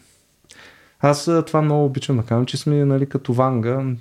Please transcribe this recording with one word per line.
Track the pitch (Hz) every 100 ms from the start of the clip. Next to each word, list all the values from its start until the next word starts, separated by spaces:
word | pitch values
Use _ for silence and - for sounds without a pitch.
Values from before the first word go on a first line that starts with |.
| _ _ _ _ _ - - - _ _
аз, | 143 143 -
а, | 165
това | 165 156
много | 151 147
обичам | 143 135 - 127
да |
казвам, | 113 117 123
че | 139
сме, | 151 147
нали, | 143 135 139
като | 131 -
Ванга, | 120 131 123 113 131 135 117